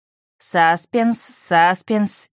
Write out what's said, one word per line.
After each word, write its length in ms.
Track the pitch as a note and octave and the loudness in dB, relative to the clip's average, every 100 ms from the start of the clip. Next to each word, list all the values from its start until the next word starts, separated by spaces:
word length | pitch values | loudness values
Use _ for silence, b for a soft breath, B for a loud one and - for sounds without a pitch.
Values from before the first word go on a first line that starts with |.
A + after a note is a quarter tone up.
| _ _ _ _ | _ _ _ _
Саспенс, 800 | - F3+ E3 E3+ - A#3+ A3+ A3+ | -6 0 2 2 -2 0 0 0
саспенс 1080 | - - - E3+ E3+ F3+ - G#3+ G3+ - - | -6 -10 0 2 4 2 0 0 -2 -4 -10